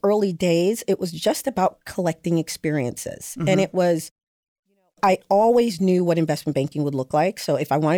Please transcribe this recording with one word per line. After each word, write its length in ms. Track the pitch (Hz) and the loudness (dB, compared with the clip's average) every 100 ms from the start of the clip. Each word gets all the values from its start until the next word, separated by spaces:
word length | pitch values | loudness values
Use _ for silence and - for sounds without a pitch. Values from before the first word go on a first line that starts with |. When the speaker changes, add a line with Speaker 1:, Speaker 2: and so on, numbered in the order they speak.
Speaker 1:
early 280 | 202 208 202 | 0 2 0
days, 500 | 165 180 170 180 226 - | 0 0 2 2 -2 -2
it 100 | 190 | -2
was 120 | 180 | -4
just 360 | 165 214 311 269 | -2 -2 -2 -4
about 360 | 190 190 - | -2 -2 -2
collecting 540 | - - 175 160 175 165 | -10 -4 -4 -4 -2 -2
experiences. 1000 | 156 - 156 151 123 - - - - - | -2 -6 -4 -2 -4 -6 -12 -12 -14 -4
Speaker 2:
Mm-hmm. 120 | 170 | 0
Speaker 1:
And 100 | 190 | 2
it 140 | 190 | 0
was, 380 | 185 175 165 - _ _ _ _ _ _ _ _ _ | 0 0 0 -4 _ _ _ _ _ _ _ _ _
I 140 | 196 190 _ | 0 0 _
always 520 | 196 226 240 233 170 | 2 4 4 2 0
knew 220 | 190 180 175 | 2 2 2
what 140 | 165 | 2
investment 340 | 156 147 156 | 0 -2 -2
banking 300 | 143 135 147 | -2 -2 -2
would 100 | 143 135 | -2 -4
look 160 | 131 | -2
like. 260 | 151 180 - | 0 0 -2
So 160 | - 139 | -4 -2
if 160 | 147 | 0
I 60 | 143 | 0
wanted 200 | 151 | 2